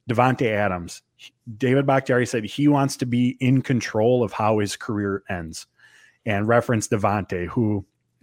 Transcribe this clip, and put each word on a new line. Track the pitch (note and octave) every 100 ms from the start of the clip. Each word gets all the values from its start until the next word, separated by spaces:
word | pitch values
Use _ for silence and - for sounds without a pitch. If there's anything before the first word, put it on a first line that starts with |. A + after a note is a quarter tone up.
| -
Davante | A#2 B2 B2+ B2
Adams. | G#2 G#2 F2+ E2+ - _ _ - _ - G#2+
David | C3 C3 C#3
Bakhtiari | C3+ - B2 B2
said | A#2+
he | G#2+ - D3
wants | C#3+ C#3 -
to | B2+
be | A#2+ B2 -
in | B2+ C3+
control | - B2 - A2 A2+ B2+
of | G#2+
how | - G#2+ A2
his | G#2 -
career | - G#2 G2+ G2 -
ends, | F#2 D#2+ D#2+ - _ _ _ _ _ -
and | G2+ G#2+
referenced | A#2 A#2 A#2 -
Davante, | A2 G2+ G#2 F#2 F#2 F2
who, | B2+ A2 G#2 - _ _ _